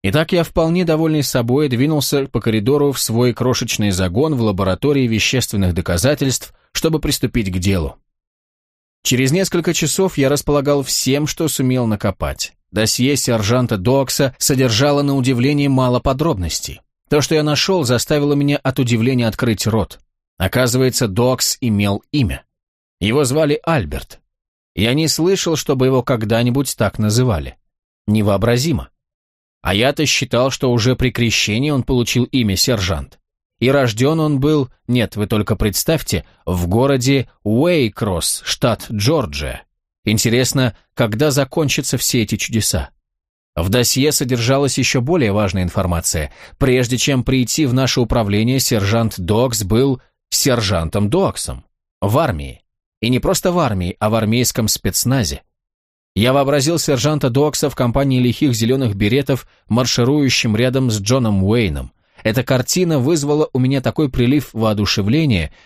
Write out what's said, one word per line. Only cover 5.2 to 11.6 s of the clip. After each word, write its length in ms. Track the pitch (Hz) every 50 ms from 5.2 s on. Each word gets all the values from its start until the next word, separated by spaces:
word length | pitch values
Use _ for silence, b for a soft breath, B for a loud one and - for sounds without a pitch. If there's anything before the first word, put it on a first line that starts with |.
| - - - 131 - - - 101 98 92 85
доказательств, 800 | 90 87 - 87 85 101 131 151 - 143 135 120 - - - - _ _ _
чтобы 300 | _ - - 160 160 151
приступить 500 | - 147 139 - - 127 - 123 107 95
к 60 | 90
делу. 400 | 92 90 98 95 90 78 - - _ _ _ _ _ _ _ _ _ _ _ _ _ _ _ _ _ _ _ _ _ _
Через 300 | - 123 120 135 131 143
несколько 400 | 190 190 - - 180 156 185 165
часов 440 | - 170 147 - - 190 185 -
я 120 | - 135 135
располагал 520 | 143 139 - - 147 147 135 143 147 143 135
всем, 440 | - - - - 131 131 143 151
что 220 | 147 - - 165 151
сумел 380 | - -